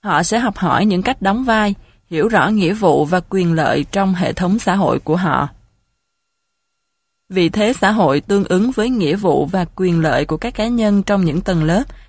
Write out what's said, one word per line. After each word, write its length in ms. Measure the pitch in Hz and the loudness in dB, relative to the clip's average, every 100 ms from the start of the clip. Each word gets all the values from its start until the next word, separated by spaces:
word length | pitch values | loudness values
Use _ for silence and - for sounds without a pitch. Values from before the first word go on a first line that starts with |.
Họ 200 | 208 151 | -2 0
sẽ 160 | 175 220 | 0 0
học 180 | 240 202 | -2 -2
hỏi 280 | 180 - 208 | 0 2 2
những 160 | 180 | 0
cách 200 | 196 262 | -2 -2
đóng 220 | 196 214 | -2 -2
vai, 320 | 262 220 208 202 - _ _ | 0 0 0 -2 -10 _ _
hiểu 180 | 165 196 | -2 2
rõ 220 | 214 147 | 2 2
nghĩa 240 | 214 170 | 2 0
vụ 320 | 208 196 143 151 | 2 2 2 2
và 160 | 180 175 | 0 -2
quyền 240 | 190 175 | -2 0
lợi 320 | 160 - 127 147 | 0 0 -2 -2
trong 220 | 196 196 | -2 0
hệ 200 | 180 185 | 0 -2
thống 260 | - 180 214 | -2 0 0
xã 160 | 214 190 | 0 0
hội 240 | 185 165 | 2 0
của 160 | - 165 | 0 -2
họ. 320 | 180 131 143 - _ _ _ _ _ _ _ _ _ _ _ _ _ _ _ _ _ | 0 -2 -4 -8 _ _ _ _ _ _ _ _ _ _ _ _ _ _ _ _ _
Vị 200 | 185 175 | 0 0
thế 240 | 196 214 | 2 0
xã 180 | - 196 | 2 0
hội 300 | 220 170 139 | 2 2 2
tương 240 | - 202 185 | 0 -2 0
ứng 260 | 185 226 | 0 0
với 180 | 254 220 | 0 -2
nghĩa 260 | 254 160 190 | 0 0 0
vụ 300 | 196 139 147 | 0 0 0
và 200 | 190 170 - | -2 -4 -2
quyền 240 | 185 170 | 0 2
lợi 260 | 160 127 147 | 2 0 -2
của 120 | 156 | -4
các 160 | 233 | -6
cá 140 | - 220 | -4 -2
nhân 360 | 240 214 202 | 0 2 2
trong 220 | 196 202 175 | 2 0 2
những 160 | 151 | -2
tầng 220 | - 175 | -2 0
lớp 200 | 156 175 277 - | 2 0 -2 -12